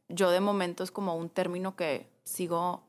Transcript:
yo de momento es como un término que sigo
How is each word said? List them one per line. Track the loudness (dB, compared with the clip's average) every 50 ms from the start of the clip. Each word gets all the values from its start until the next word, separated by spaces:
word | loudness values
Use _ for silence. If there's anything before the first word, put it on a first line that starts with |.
| _ -10
yo | 0 4 4 6
de | 6 4
momento | 4 2 2 2 0 -2 -2 -4 -6
es | -6
como | -6 -4 -4 -2 -2
un | -2 -4 -4
término | -2 -2 0 0 -2 -4 -4 -6 -4
que | -2 -2 -2 -2 -2 -4 -10 _ _ _
sigo | -10 -6 -4 -2 0 0 0 0 0 -2 -4 -10